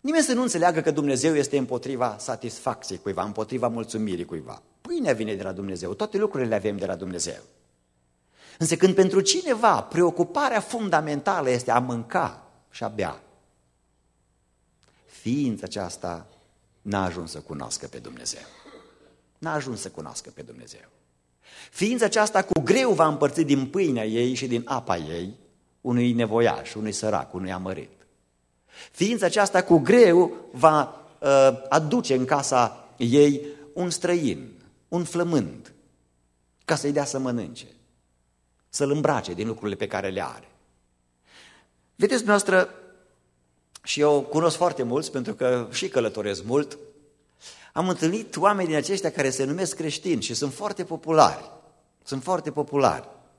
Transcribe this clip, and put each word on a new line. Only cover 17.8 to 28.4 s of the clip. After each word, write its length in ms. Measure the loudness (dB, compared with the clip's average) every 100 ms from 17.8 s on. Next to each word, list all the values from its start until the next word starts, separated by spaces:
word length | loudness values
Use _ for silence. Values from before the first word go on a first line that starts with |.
| -12
pe 120 | -14
Dumnezeu. 440 | -16 -12 -12 -12 -16 -20 -20 -20 -20 _ _ _ _ _
N-a 100 | -6
ajuns 260 | -6 -6 -10
să 100 | -10
cunoască 400 | -12 -14 -14 -18
pe 120 | -20
Dumnezeu. 460 | -20 -20 -20 -20 -20 _ _ _ _ _ _ -20 -18
Ființa 340 | -2 -2 2
aceasta 380 | 2 4 4 2
cu 180 | 2 0
greu 320 | 4 4 4
va 140 | 4 4
împărți 360 | 4 0 2
din 240 | 2 2 2
pâinea 380 | 0 0 0
ei 300 | -2 0 0
și 120 | -2 -2
din 160 | -4
apa 320 | -2 -6 -2 -4
ei 380 | -4 -8 -8 -12 _ _ _ _
unui 320 | -2 0 2
nevoiaș, 640 | 2 2 4 2 2 -8
unui 180 | -8 -6
sărac, 420 | -4 -2 -2 -4
unui 180 | -8 -8
amărât. 540 | -6 -8 -10 -12 _ _ _ _ _